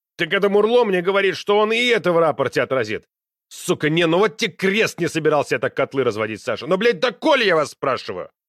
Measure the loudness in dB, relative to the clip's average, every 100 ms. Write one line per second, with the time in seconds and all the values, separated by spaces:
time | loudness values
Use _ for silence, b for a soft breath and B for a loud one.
0 | _ -8 -4 0 2 2 4 2 2 0
1 | 0 0 0 -2 0 2 2 0 0 0
2 | 2 2 2 0 -2 -2 0 0 -2 -6
3 | -10 _ _ _ _ -10 -6 -2 0 2
4 | 2 2 0 0 -6 -4 -2 0 -2 -2
5 | -4 -2 0 2 0 -2 -2 -2 -4 -2
6 | -2 -2 -4 -6 -6 -6 -2 0 0 0
7 | -2 -2 0 2 2 2 0 -4 -4 -4
8 | -6 -10 -12 _